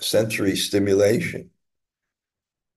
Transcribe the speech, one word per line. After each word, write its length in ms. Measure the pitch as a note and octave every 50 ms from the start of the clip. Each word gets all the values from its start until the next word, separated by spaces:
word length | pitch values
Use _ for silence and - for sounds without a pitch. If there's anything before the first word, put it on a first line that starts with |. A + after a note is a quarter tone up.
sensory 560 | - - - G#2+ A#2 A2+ - - G#2 F#2+ F#2
stimulation. 960 | - - - - G2+ G2+ G2+ G2 G2 G2+ G#2 A#2+ E3+ E3+ - - - - - _ _ _ _ _ _ _ _ _ _ _ _ _ _ _ _ _ _ _ _ _ _ _ _ _